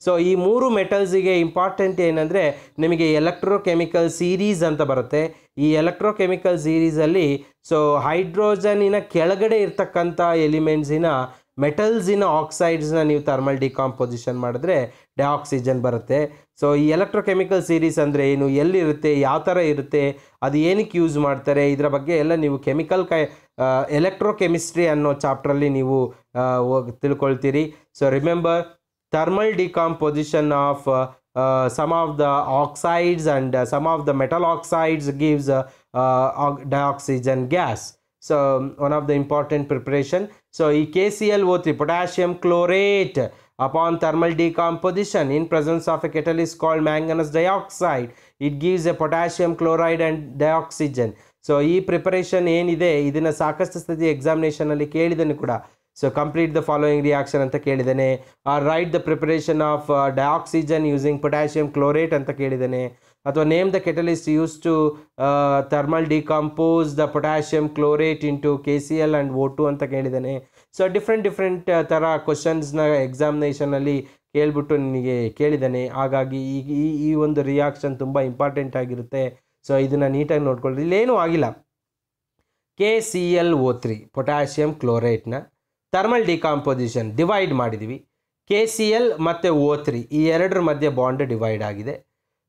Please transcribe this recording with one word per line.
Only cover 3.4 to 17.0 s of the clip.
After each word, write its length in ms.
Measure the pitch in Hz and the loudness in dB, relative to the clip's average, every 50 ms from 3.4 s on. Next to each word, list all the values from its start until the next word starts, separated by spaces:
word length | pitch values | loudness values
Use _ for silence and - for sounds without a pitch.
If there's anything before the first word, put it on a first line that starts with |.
| - 190 196 196 196 190 170 165 170 165 - 175 170 165 | 0 0 0 0 2 0 0 0 0 0 0 0 0 0
ಸೀರೀಸ್ 540 | 165 - 180 175 180 180 202 208 208 170 165 | 0 -2 -2 0 0 0 0 0 0 0 0
ಅಂತ 180 | 165 151 147 | 0 0 0
ಬರುತ್ತೆ. 680 | 156 135 135 127 120 117 - 147 156 165 160 - _ _ _ - | 0 0 0 0 -2 0 -2 -2 -2 -2 -6 -12 _ _ _ 0
ಈ 140 | 143 151 | 2 2
ಎಲೆಕ್ಟ್ರೋಕೆಮಿಕಲ್ 880 | 156 156 156 175 180 - 196 214 208 - 196 180 185 180 - 190 180 165 | 4 4 2 0 0 0 -2 -2 0 0 0 0 0 0 0 0 0 0
ಸೀರೀಸಲ್ಲಿ, 840 | 147 156 160 165 165 165 156 151 156 151 175 190 170 143 143 139 139 - _ _ _ - | 0 0 2 2 2 2 2 2 2 2 2 2 2 2 0 -2 -6 -12 _ _ _ -2
so 280 | 160 156 151 147 147 143 | 0 2 4 2 2 2
ಹೈಡ್ರೋಜನ್ನಿನ 1000 | 123 143 160 175 190 170 165 190 214 208 208 190 175 208 208 202 202 196 202 208 | 0 0 0 0 -2 -2 -2 0 2 2 2 2 2 0 2 2 2 2 2 0
ಕೆಳಗಡೆ 600 | 196 - - 170 160 170 196 185 208 220 226 220 | -2 -2 0 0 2 2 2 2 2 2 2 2
ಇರ್ತಕ್ಕಂಥ 600 | 202 185 - - 190 175 - 180 170 175 165 151 | 2 0 0 -2 -4 -2 -2 -2 -2 -2 0 0
ಎಲಿಮೆಂಟ್ಸಿನ, 840 | 175 170 170 165 160 151 151 156 156 156 156 151 151 139 151 156 170 165 147 131 127 127 - - _ _ _ - | 0 2 2 2 2 2 2 2 2 2 2 0 0 0 0 0 0 0 0 0 -2 -4 -10 -16 _ _ _ -2
ಮೆಟಲ್ಸಿನ 640 | 139 147 147 151 208 214 226 226 180 180 202 202 202 | -2 -2 0 0 0 2 2 0 0 0 2 2 2
ಆಕ್ಸೈಡ್ಸ್‌ನ 800 | 180 151 156 156 151 - - 180 170 165 160 151 151 156 165 | 2 2 0 -2 -4 -4 -2 0 0 2 0 0 0 0 2
ನೀವು 200 | 156 151 151 147 | 2 2 2 2
thermal 340 | 143 151 139 131 135 139 139 135 | 0 0 -2 0 0 0 0 0
decomposition 840 | 135 135 131 - 135 135 120 - 131 120 120 120 - - 123 123 | -2 -2 -2 -2 -2 -2 -2 -2 -4 -4 -4 -6 -6 -6 -4 -4
ಮಾಡಿದ್ರೆ 680 | 123 120 120 123 139 170 185 147 123 117 - - _ _ _ - | -4 -4 -4 -4 -2 0 0 0 0 -2 -8 -16 _ _ _ -2
dioxygen 640 | 139 143 147 143 143 - - 135 120 131 131 127 | -2 0 -2 -2 -4 -4 -4 -2 0 0 0 0
ಬರುತ್ತೆ. 680 | 120 127 120 117 117 - 127 143 151 147 151 - _ _ _ - | 0 -2 -2 -2 -2 -2 0 0 0 -2 -4 -12 _ _ _ -2
So 140 | 147 143 147 | 0 2 2
ಈ 140 | 147 151 151 | 4 4 2
ಎಲೆಕ್ಟ್ರೋಕೆಮಿಕಲ್ 720 | 156 170 | 2 2